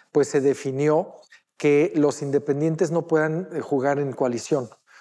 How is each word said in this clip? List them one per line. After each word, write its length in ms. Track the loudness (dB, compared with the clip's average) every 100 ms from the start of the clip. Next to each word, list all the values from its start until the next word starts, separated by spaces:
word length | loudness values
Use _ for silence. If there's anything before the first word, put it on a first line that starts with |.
| _
pues, 160 | 0 0
se 120 | 2
definió 760 | 2 0 -2 -2 2 2 -2 -10 _ -20 _ -2
que 360 | 2 4 4 2
los 260 | 0 0
independientes 680 | -2 -2 0 0 0 0 0
no 160 | 0 0
puedan, 400 | 0 2 -2 -6
eh, 80 | -8
jugar 380 | -4 -2 0 0
en 140 | -2
coalición 580 | -2 -2 -2 -2 -2 -4 -12 _ -20